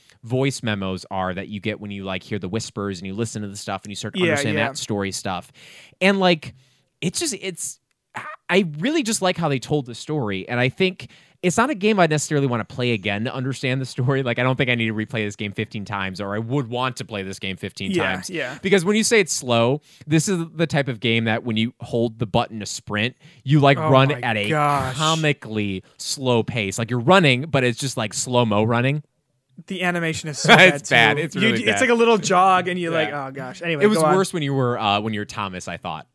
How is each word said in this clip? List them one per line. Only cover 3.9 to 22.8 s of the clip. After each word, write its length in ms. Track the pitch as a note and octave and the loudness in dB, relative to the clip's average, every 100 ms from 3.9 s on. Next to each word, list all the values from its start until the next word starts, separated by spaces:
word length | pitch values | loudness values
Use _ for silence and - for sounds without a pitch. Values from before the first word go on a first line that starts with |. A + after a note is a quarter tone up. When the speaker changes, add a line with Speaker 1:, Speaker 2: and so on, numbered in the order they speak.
Speaker 1:
you 40 | G2 | -10
start 180 | G#2+ | -8
to 60 | F#3 | -4
Speaker 2:
Yeah, 60 | E3+ | -2
Speaker 1:
understand 280 | D3 C#3+ G2+ | -2 -2 -2
Speaker 2:
yeah. 80 | A#2 | -4
Speaker 1:
that 80 | C#3 | -4
story 360 | - G#2 G2 | -6 -4 -4
stuff. 400 | F#2 G2 F2+ - - - - - - | -6 -6 -8 -10 -20 -20 -20 -20 0
And, 180 | F#3+ G3 | 2 4
like, 340 | F#3 E3 - - _ _ _ - | 2 2 -2 -18 _ _ _ -8
it's 200 | F3 - | -6 -4
just, 140 | E4 G#3+ | -6 -6
it's, 380 | F#3+ F3 - - _ _ _ - | -8 -10 -10 -12 _ _ _ -16
I, 80 | - - - | -14 -12 2
I 140 | F3 F3+ D3 | 2 2 0
really 240 | G#3+ E4 | -2 0
just 180 | A3+ A3 | 0 0
like 140 | F#3 F3+ | 0 0
how 120 | E3 | 0
they 120 | C3+ | -2
told 260 | - D3+ B2 | 0 -2 -2
the 80 | |
story, 520 | A2+ - D3+ A2 F#2+ F#2 | -10 -6 -4 -2 -4 -2
and 100 | A#2+ | 0
I 100 | C3 | 0
think 400 | - F#3 G3 - - _ _ | 2 -2 -2 -14 -20 _ _
it's 140 | - - | 0 2
not 140 | B3+ | 2
a 40 | |
game 240 | A#3 G#3 G#3 | 2 2 4
I 80 | E3 | 4
necessarily 400 | D3+ - D3 C#3 | 2 0 0 2
wanna 200 | A#2+ G2+ | 0 -4
play 240 | - B2 | -2 0
again 320 | A2+ G2 G2+ | 0 0 -2
to 80 | A#2+ | -2
understand 480 | C3+ C3 B2+ C3+ C3 | -4 -4 -4 -2 -2
the 60 | B2+ | -4
story. 360 | - B2 C3+ | -2 0 0
Like, 160 | C3 A#2 | 0 0
I 40 | |
don't 140 | B2+ C3 | 2 2
think 120 | B2+ | 2
I 60 | |
need 140 | A#2+ A2+ | 2 0
to 40 | |
replay 320 | G#2+ G#2+ A#2 | -2 -4 -4
this 120 | G#2 - | -4 -4
game 160 | G#2 | -8
fifteen 340 | F#2+ G#2+ A2 G2 | -6 -6 -8 -8
times, 340 | G2+ F#2+ F#2 | -6 -6 -6
or 140 | G2 | -6
I 40 | G#2 | -4
would 300 | A2+ C#3 A2+ | -2 -4 -2
want 300 | A#2+ B2+ B2 | -2 -4 -4
to 60 | G2 | -8
play 160 | G#2+ | -8
this 160 | F#2+ F#2+ | -8 -8
game 180 | G2 F#2 | -8 -6
fifteen 360 | G2+ - G2 | -8 -8 -4
Speaker 2:
Yeah, 240 | F3+ - - | -2 -2 -4
Speaker 1:
times. 120 | F#3 | -6
Speaker 2:
yeah. 300 | E3+ B2+ C3+ | -8 -8 -6
Speaker 1:
Because 240 | F#3+ G3 | 2 2
when 100 | E3+ | 4
you 80 | G#3+ | 2
say 180 | G#3+ A3+ | 4 2
it's 120 | F3+ | 2
slow, 480 | - B2+ A#2 A#2 D3 _ - - | -2 0 2 2 0 _ -14 0
this 220 | D#3+ G#3 | 2 2
is 100 | F3+ E3 | -2 -4
the 120 | D#3+ D#3+ | -4 -2
type 200 | D3 C3 | 0 -2
of 140 | A2+ | -2
game 240 | A#2 A2+ | 0 2
that 180 | A2+ A2+ | 2 -2
when 140 | A#2+ A2 | -2 0
you 160 | A#2 - | -2 -4
hold 380 | A#2 A#2 A#2 A2+ | -6 -2 -2 -2
the 80 | A#2+ | -2
button 340 | A#2 A#2 A2 | 0 -2 -6
to 60 | G2+ | -10
sprint, 500 | - | -10